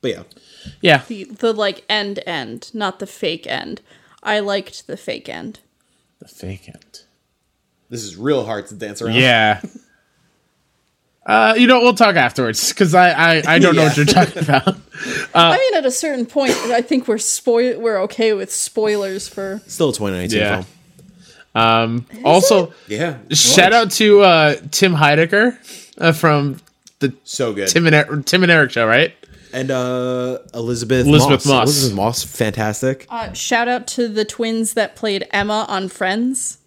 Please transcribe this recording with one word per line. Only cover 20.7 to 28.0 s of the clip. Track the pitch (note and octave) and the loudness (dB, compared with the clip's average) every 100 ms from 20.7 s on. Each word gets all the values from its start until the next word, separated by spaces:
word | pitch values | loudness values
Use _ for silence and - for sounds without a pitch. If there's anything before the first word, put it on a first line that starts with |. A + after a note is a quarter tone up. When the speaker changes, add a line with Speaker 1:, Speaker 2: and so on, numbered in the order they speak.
| _ _ _ - _ _ - _ A2+ | _ _ _ -20 _ _ -20 _ 0
Speaker 2:
Um, | A2+ A2+ A#2 A#2 A#2+ | 2 2 0 -4 -8
Speaker 3:
Is | - | -6
Speaker 2:
also, | A#3+ E3+ F#3 G#3 E3 | 2 4 4 2 0
Speaker 3:
it? | - _ G#2 | -8 _ -6
Speaker 1:
Yeah. | E3+ C3 - | -6 -8 -4
Speaker 2:
shout | D#3 - - F3+ | 0 2 4 6
out | A#3 A3 | 4 2
to, | - G#3+ G3+ | 2 6 8
uh, | G3 E3 D3+ C#3 - | 8 6 4 0 -6
Tim | - F#3+ | 0 0
Heidecker, | D#3+ D3 D3 E3 G3+ A#3+ A#3+ - - - - | 4 4 4 2 2 0 -2 -18 -20 -20 -2
uh, | E3+ | 0
from | D#3+ E3 D3 C#3+ C3 _ _ _ _ | 2 2 2 0 -6 _ _ _ _
the | C#3 C3 | -6 -6
Speaker 1:
So | - - B2 | -16 -6 -4
good. | G2+ F#2+ | -4 -2
Speaker 2:
Tim | E3 E3+ | 0 4
and | |
Er-, | D3+ | 2